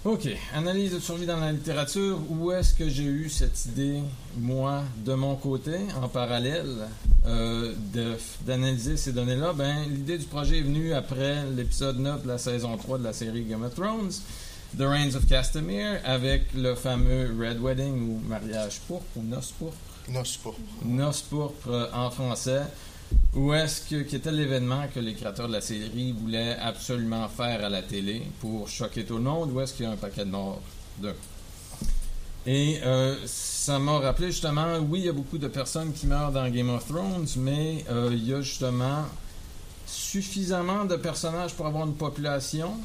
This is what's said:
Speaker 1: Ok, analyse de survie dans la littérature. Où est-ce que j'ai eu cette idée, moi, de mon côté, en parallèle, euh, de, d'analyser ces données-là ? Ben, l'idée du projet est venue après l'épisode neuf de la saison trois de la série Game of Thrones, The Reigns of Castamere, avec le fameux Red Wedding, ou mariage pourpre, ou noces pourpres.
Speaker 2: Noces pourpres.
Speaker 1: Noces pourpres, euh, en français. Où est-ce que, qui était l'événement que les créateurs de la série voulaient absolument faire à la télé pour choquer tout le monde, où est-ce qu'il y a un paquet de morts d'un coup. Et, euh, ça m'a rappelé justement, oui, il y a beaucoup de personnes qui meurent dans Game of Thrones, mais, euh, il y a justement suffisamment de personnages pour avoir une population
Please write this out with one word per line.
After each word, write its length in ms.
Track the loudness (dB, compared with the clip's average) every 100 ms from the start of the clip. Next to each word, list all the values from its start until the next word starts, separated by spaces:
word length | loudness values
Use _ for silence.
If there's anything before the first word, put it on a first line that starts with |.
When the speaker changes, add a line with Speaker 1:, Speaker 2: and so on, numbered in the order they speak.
Speaker 1:
Ok, 240 | 2 2 0 -4 -4
analyse 380 | -2 0 2 0
de 60 | -2
survie 260 | -4 -4 -2
dans 140 | 0
la 120 | 0
littérature. 680 | 0 -2 -2 0 0 0 0 -2
Où 220 | 0 0
est-ce 200 | 6 6
que 160 | 6 4
j'ai 140 | 2
eu 260 | 0 0 -2
cette 380 | 2 2 2 -2
idée, 340 | -2 0 0 -4 -8 -8 -4
moi, 480 | 0 0 0 0 -4 -4
de 80 | -2
mon 220 | 0 0
côté, 420 | 0 -2 -2 -2 -4 -4 -4
en 80 | -2
parallèle, 760 | -2 0 0 0 -2 -4 -6 -8 0 10 10 10
euh, 480 | 6 4 0 -2 -4 -4
de, 220 | -2 -2 -4 -8 -8 -2
d'analyser 500 | 2 2 2 2 2
ces 160 | 2
données-là ? 400 | 2 2 2 2
Ben, 320 | 2 0 0 0
l'idée 280 | -2 -2 -2
du 80 |
projet 340 | -4 2 6 6
est 40 |
venue 320 | 6 2 2
après 500 | 0 0 0 0 0 0
l'épisode 440 | 0 0 2 0 0
neuf 240 | 0 -2
de 60 | -2
la 100 | -2
saison 380 | -2 -2 -2 -4
trois 200 | -4 -2
de 80 |
la 80 | -2
série 300 | -4 -4 -4
Game 220 | -2 -4
of 100 | -4
Thrones, 380 | -2 -2 -2 -4 -6 -8 -10 -12 -14 -10 0
The 40 |
Reigns 340 | 2 4 2 6
of 100 | 8
Castamere, 760 | 8 6 2 0 -2 0 -2
avec 400 | 2 2 4 4 4
le 220 | 2 0 0
fameux 580 | 0 6 6 6 2 0
Red 220 | -2 0
Wedding, 480 | 0 2 0 0 -2
ou 120 | -2 -4
mariage 520 | -4 -4 -4 -4 -6 -8
pourpre, 180 | -8 -8 -6
ou 60 |
noces 300 | -4 -4 -6 -8
pourpres. 180 | -8 -8 -14 -14 -6
Speaker 2:
Noces 280 | -6 -4 -6
pourpres. 240 | -8 -10 -12 -6
Speaker 1:
Noces 380 | -2 2 2 -2
pourpres, 460 | -4 -4 -4 -6 -4
euh, 160 | -2 -2
en 180 | -2 -4
français. 520 | -2 -4 -2 0 0 -2 -8 -16 -16 4 6 6
Où 200 | 4 4
est-ce 340 | 4 2 -2 -4
que, 140 | -4
qui 140 | -2 -4
était 140 | 0
l'événement 540 | 0 2 2 2 0 -2
que 60 | -4
les 140 | -4
créateurs 340 | -4 -6 -4 -4
de 40 |
la 80 | -2
série 500 | -2 -6 -4 -2 -2
voulaient 460 | -2 -2 0 -2 -2
absolument 680 | -4 -4 -4 -2 0 0 -2
faire 380 | -2 -2 0
à 60 | -2
la 100 | -2
télé 420 | -2 -4 -2 -4 -6 -8
pour 300 | -6 -6 -6
choquer 380 | -6 -4 -4 -4
tout 100 | 0
le 60 |
monde, 280 | 0 0 0
où 100 | -2
est-ce 100 | -4
qu'il 140 | -4 -4
y 20 |
a 40 |
un 40 | -4
paquet 300 | -6 -4 -4
de 40 |
morts 300 | -4 -4 -8 -12 -14 -14 -8
d'un 140 | -8
coup. 40 | -8 -12 -14 -14 -16 -14 -2 2 4 2 -4 -6 -6 0
Et, 340 | 2 4 2
euh, 320 | 2 4 2 0
ça 540 | -6 -6 -4 -2 0 2
m'a 200 | 2 2
rappelé 320 | 2 2 0
justement, 460 | 0 0 2 2 0 0
oui, 100 | 0
il 60 | 0
y 20 |
a 40 |
beaucoup 260 | -2 -4 -4
de 100 | -4
personnes 460 | -4 -4 -4 -4
qui 120 | 0 4
meurent 260 | 4 4
dans 180 | 2 2
Game 180 | 2 2
of 180 | 0 -2
Thrones, 400 | -2 -2 -2 -2 0
mais, 460 | 0 0 0 -2 -2
euh, 220 | 0 2
il 160 | 2 0
y 60 |
a 80 | -2
justement 640 | -2 -2 0 2 2 0 -4 -8 -10 -12 -12 -12 -14 -14 -10
suffisamment 1000 | -8 -4 -4 -2 -2 0 0 0 0
de 120 | 0 0
personnages 580 | -2 -2 -2 -2 -4
pour 120 | -4 -2
avoir 200 | 0 -2
une 80 |
population 760 | -2 -4 -2 -2 -2 -2 -4 -4 -6